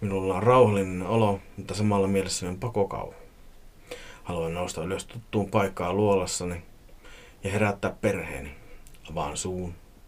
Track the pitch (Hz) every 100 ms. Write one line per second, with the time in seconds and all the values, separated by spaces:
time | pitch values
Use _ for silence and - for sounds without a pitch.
0 | 104 95 95 92 110 127 110 101 92 90
1 | 90 113 107 98 - - - 101 104 101
2 | 98 98 92 - 90 92 123 104 95 -
3 | - - - - - - - - - -
4 | - - - 87 82 85 90 - 87 95
5 | - 117 - 107 98 107 98 - 90 98
6 | 104 98 90 - 90 85 - - - -
7 | - - - - 95 101 104 - 95 -
8 | 104 95 80 69 71 - - - - -
9 | - 80 73 80 92 92 87 85 - -